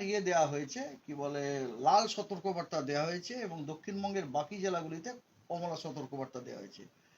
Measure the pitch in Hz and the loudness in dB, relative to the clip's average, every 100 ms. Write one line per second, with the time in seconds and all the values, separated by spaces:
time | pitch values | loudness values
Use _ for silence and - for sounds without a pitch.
0 | 196 208 185 170 151 143 143 240 285 - | 2 2 4 6 6 2 -2 -4 -6 -8
1 | - 143 143 143 143 139 127 113 139 196 | -10 -4 -2 0 0 0 -2 2 6 8
2 | 220 - 202 190 196 175 165 165 131 143 | 6 0 -4 -2 -2 -2 0 -2 2 2
3 | 156 175 175 247 220 165 143 156 - 196 | 2 0 -4 -6 -4 -4 -6 -6 -6 -2
4 | 196 196 160 139 147 202 190 175 160 165 | 0 0 0 0 0 0 0 0 0 -4
5 | 196 247 - _ - 170 175 160 165 143 | -6 -10 -14 _ -6 -4 -2 -4 -4 -6
6 | 131 139 131 127 123 117 98 - 101 _ | -6 -4 -6 -6 -10 -10 -12 -14 -20 _
7 | _ | _